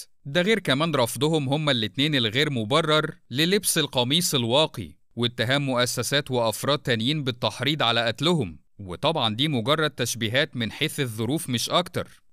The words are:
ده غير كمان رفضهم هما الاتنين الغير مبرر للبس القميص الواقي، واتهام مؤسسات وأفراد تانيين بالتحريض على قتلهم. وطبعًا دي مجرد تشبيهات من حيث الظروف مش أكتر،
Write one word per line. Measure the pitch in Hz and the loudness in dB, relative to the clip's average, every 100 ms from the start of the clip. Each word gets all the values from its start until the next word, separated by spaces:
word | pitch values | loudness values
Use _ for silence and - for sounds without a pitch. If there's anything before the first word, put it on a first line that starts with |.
| - _ | -18 _
ده | 143 156 | -4 0
غير | 180 226 | 2 2
كمان | - 135 165 | 2 0 2
رفضهم | 143 120 120 151 165 135 | 2 2 2 0 2 0
هما | 143 151 | 0 0
الاتنين | 123 107 - 147 | 0 0 0 0
الغير | 143 113 110 147 | 2 2 2 0
مبرر | 131 107 147 156 151 151 - - | 0 2 2 4 2 0 -6 -6
للبس | 123 170 202 - 170 | 0 2 2 2 0
القميص | 147 131 123 160 175 | 0 0 2 2 2
الواقي، | 139 117 135 156 - 80 - _ - | 0 2 2 2 -2 -12 -14 _ -4
واتهام | 120 120 113 139 139 | -2 -2 0 0 0
مؤسسات | 123 123 - 117 139 143 | 0 0 0 -2 -2 0
وأفراد | 127 113 - - 143 | 0 0 0 -2 -2
تانيين | - 117 113 156 | 0 0 0 -2
بالتحريض | 131 123 113 - 131 151 | -4 -4 -4 -2 -2 0
على | 120 117 117 | 0 2 0
قتلهم. | 110 151 175 98 78 _ - | 0 0 0 -2 -6 _ -16
وطبعًا | 98 82 143 160 113 | -12 -4 -2 0 0
دي | 107 151 | 0 -2
مجرد | 131 110 156 151 | 0 0 0 0
تشبيهات | - 120 117 110 127 160 127 | -2 -4 -2 -2 0 0 -2
من | 110 | -4
حيث | - 151 - | -2 -4 -2
الظروف | 131 107 113 156 - | -4 -2 -2 -2 -2
مش | 120 - | -2 0
أكتر، | 165 180 120 85 - _ | 0 0 -4 -8 -12 _